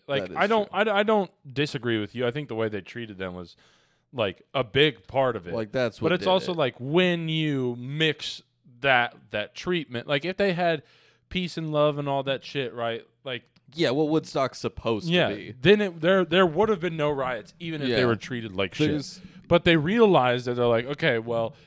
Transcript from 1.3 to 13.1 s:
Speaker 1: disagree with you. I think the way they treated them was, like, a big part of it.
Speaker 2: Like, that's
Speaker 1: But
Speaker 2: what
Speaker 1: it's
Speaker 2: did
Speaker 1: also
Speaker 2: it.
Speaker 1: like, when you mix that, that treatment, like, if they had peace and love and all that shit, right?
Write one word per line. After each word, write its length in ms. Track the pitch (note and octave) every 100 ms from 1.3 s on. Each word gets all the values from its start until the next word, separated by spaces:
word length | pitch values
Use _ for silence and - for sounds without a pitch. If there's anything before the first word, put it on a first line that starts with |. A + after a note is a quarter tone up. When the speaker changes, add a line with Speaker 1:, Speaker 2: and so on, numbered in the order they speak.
| _ C#3+
Speaker 1:
disagree 480 | B2+ D3 C#3 A#2+ A2+
with 160 | G#2 A#2+
you. 100 | B2
I 40 |
think 160 | C3 C#3
the 60 | A2+
way 120 | A2
they 120 | G#2
treated 360 | F2+ A#2+ A#2 F#2+
them 160 | F#2+
was, 220 | F2+ F2 - _ _ _ _ _
like, 280 | C3 G#2 F2 _
a 100 | C#3
big 420 | A#2+ C3+ D3+ - -
part 280 | B2+ C3 A2+
of 120 | F2
it. 60 |
Speaker 2:
Like, 180 | A2+ A2
that's 260 | C3 B2 -
Speaker 1:
But 40 |
Speaker 2:
what 80 | D#3
Speaker 1:
it's 100 | F3+
Speaker 2:
did 60 | F#3+
Speaker 1:
also 240 | F#3 F#3
Speaker 2:
it. 40 | E3+
Speaker 1:
like, 180 | C3+ -
when 480 | B2+ D#3+ F#3 E3+ E3
you 460 | D#3+ D#3 C#3 B2 A#2+
mix 640 | B2 D3 D#3 C#3+ - - - _ _ A#2+
that, 360 | C#3 B2+ A#2+ - -
that 220 | G#2+ G#2 -
treatment, 520 | - F3+ D3 B2 -
like, 160 | C#3+ D#3+
if 120 | F#3
they 160 | G3+
had 300 | E3+ F3 D#3+ - _ _ _ _
peace 300 | F#3 F3+ -
and 140 | D#3+
love 240 | D3+ D3 C#3+
and 100 | C#3+
all 160 | C#3
that 200 | C3+ C3+ -
shit, 280 | D3 B2+
right? 320 | A#2+ A#2 A#2 -